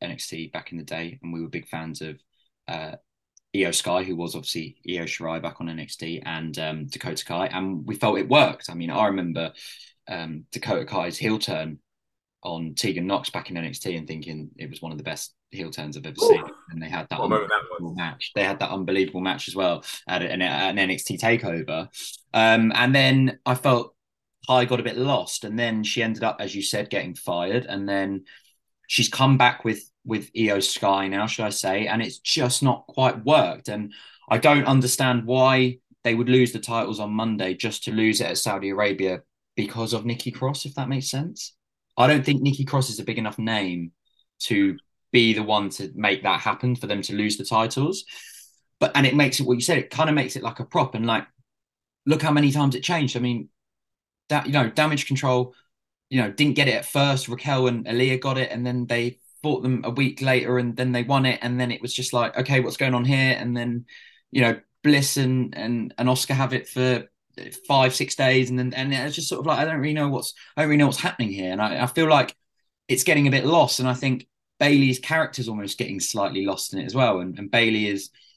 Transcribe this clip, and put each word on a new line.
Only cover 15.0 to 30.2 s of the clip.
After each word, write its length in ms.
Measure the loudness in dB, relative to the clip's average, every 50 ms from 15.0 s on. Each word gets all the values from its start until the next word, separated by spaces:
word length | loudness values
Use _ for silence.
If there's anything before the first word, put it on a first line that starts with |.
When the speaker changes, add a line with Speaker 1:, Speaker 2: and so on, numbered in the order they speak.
| -10
Speaker 1:
best 280 | -10 -10 -10 -10 -14 _ _ _ _
heel 200 | -14 -12 -12 -10
turns 240 | -10 -12 -12 -10 -12
I've 100 | -12 -12
ever 120 | -12 -6 0
Speaker 2:
Ooh. 60 | 4 4
Speaker 1:
seen. 160 | 4 4 2 -8 -16 -20 -20 -16
And 100 | -14 -12
they 80 | -10 -8
had 180 | -8 -8 -8 -6
that 100 | -6 -4
Speaker 2:
What 80 | -2 0
a 20 |
moment 200 | 0 0 0 0
that 100 | -2 -2
Speaker 1:
unbelievable 300 | -2 -4 -12 -10 -10 -10
Speaker 2:
was. 60 | -8 -6
Speaker 1:
match. 340 | -8 -8 -8 -8 -12 -6 -2
They 80 | -2 0
had 160 | 0 0 -2
that 120 | -4 -4
unbelievable 500 | -4 -4 -4 -2 0 0 0 0 -2 -4
match 260 | -4 -4 -4 -4 -6 -8
as 80 | -4
well 300 | 0 0 0 0 -2 -6 -12 -14 -14 -8
at 160 | -4 -4 -4
an, 200 | -2 -4 -2 -2
at 300 | -2 -2 0 0 -2 -2
an 80 | 0 0
N 120 | 0 0
X 140 | -2 -4 -4
T 120 | -6 -6 -2
takeover. 680 | 2 2 2 2 0 -4 -6 -6 -6 -6 -6 -6 -6 -8 -12 -14 -14 -14 -14 -16 _ _ 2
Um, 400 | 4 6 6 6 6 6 4 4
and 180 | 4 2 4 4
then 460 | 6 6 6 6 6 4 4 2 0 -2
I 100 | -2 0
felt 400 | 2 4 4 4 4 2 -2 _ _ _ _ _ _ _ _ _ _ -2 2
Kai 180 | 4 4 4
got 160 | 4 0 0
a 20 | -2
bit 140 | -2 -2 0
lost, 480 | 0 2 2 2 0 -2 -6 -8 -6
and 120 | -6 -2 -2
then 280 | 0 0 0 -2 -2
she 180 | -2 -2 -2 -2
ended 220 | -2 -2 -2 -2
up, 160 | -2 -2 -2
as 120 | -6 -8 -6
you 80 | -6
said, 280 | -6 -4 -2 -4 -4 -4
getting 260 | -4 -4 -4 -6 -10
fired, 500 | -10 -6 -4 -4 -2 -2 0 -2 -2 -2 -4
and 200 | -8 -6 -4 -2
then 380 | -2 -2 -2 -2 -4 -8 -10 _ -20 -20 _ _ _ _ _ _ _ _ _ -4
she's 200 | 0 0 0 0
come 300 | 0 2 4 4 6 6
back 260 | 6 4 2 2 -2
with, 260 | -4 -4 -4 -6 _ _ _ -8
with 260 | -6 -4 -4